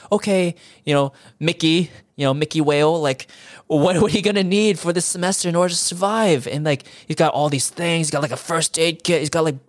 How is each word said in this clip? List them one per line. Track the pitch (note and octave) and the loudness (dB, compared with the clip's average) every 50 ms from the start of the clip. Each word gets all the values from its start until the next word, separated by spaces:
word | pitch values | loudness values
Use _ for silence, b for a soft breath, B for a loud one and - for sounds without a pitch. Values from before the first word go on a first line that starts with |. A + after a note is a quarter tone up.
| B B | B B
"Okay, | G3+ G#3 - G#3 G3 F#3 F3+ F3 E3 B B B B B B | -2 -2 0 0 0 0 0 -2 -4 B B B B B B
you | D3+ | 0
know, | D3 C#3+ C#3 C3+ B B B B B B | 0 0 0 -2 B B B B B B
Mickey, | D3+ E3 E3 E3+ E3 D#3+ D#3+ F3 F3 - B B B _ _ | -4 -4 -2 0 2 2 2 2 0 -2 B B B _ _
you | - C#3+ | -2 -2
know, | C3+ C3+ | 0 0
Mickey | D3 D3+ D3+ - D#3+ | 0 -2 -2 0 0
Whale, | D3+ D3 D3 C#3+ D3+ D#3 E3+ E3 | 2 2 4 4 4 2 2 0
like, | D3+ C#3 C3+ - - B B B B B B B B _ | 0 -2 -4 -4 -8 B B B B B B B B _
what, | - D3 C#3+ F3+ F#3 E3 | 0 2 2 2 4 2
what | - - | 2 2
are | D3+ | 2
you | G#3 | 0
gonna | F3+ G3+ G3+ G3+ F#3+ | 0 0 0 2 0
need | F3 F#3+ G#3 G#3+ G#3+ F#3+ D#3 | 2 2 2 2 2 0 0
for | - E3+ | -2 -2
this | E3+ F3+ E3+ | -2 -2 -2
semester | - - F3+ F3+ F#3 G3 - - F3 | -2 -4 -2 -2 -2 -2 -2 -2 0
in | E3+ | 2
order | F3 F3+ F3+ | 2 2 2
to | E3+ F3 | 0 -2
survive?" | - - F3 F3 F#3+ G3 A3 A3+ A3 G3 D#3+ C3 - | -4 -4 -2 -2 -2 0 0 2 2 2 2 2 0
And, | - - D3 D3+ | -4 -6 -4 -2
like, | D#3 C#3+ - B B B B B | -2 -2 -2 B B B B B
he's | B D3+ | B 0
got | - E3 D3+ | 2 2 2
all | - C3+ D3 D3 | 2 0 0 0
these | C#3+ C3 - - | 0 -2 -2 -4
things. | - E3 E3+ E3+ E3 E3 D#3+ D3 | -4 -4 -2 -2 0 0 -2 -2
He's | |
got, | D3+ C#3+ | -2 -2
like, | D3 C3 | -2 -4
a | - | -6
first | - - - E3+ E3 D#3 - - E3 | -8 -6 -4 -2 -2 -2 -2 0 0
aid | E3 E3+ E3 - - | 0 0 0 -2 -2
kit. | - F3 D3+ | 0 0 0
He's | D3+ D3 | 0 0
got, | - E3 D#3+ | 0 0 0
like, | D#3+ C3+ C3 - | 0 -2 -4 -12